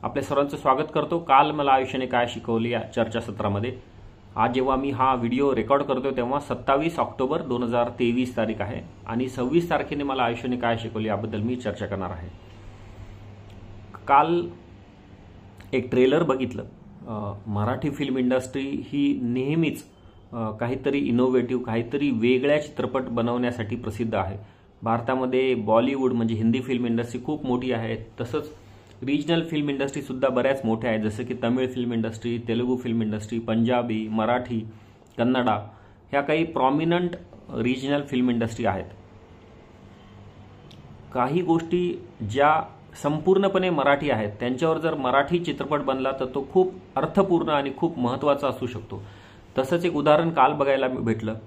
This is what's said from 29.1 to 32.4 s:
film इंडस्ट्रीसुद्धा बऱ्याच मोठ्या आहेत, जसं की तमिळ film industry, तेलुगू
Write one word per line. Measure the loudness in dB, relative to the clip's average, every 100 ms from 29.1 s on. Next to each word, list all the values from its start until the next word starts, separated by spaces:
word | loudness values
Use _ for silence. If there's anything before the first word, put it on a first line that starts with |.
| -2 2 0 0
film | -2 -2
इंडस्ट्रीसुद्धा | -2 -2 -4 -8 0 2
बऱ्याच | 2 2 2
मोठ्या | 0 0 0
आहेत, | 0
जसं | -2 -4
की | -6 -2
तमिळ | 0 2 0
film | -2 -2
industry, | 0 -2 -4 -4
तेलुगू | -4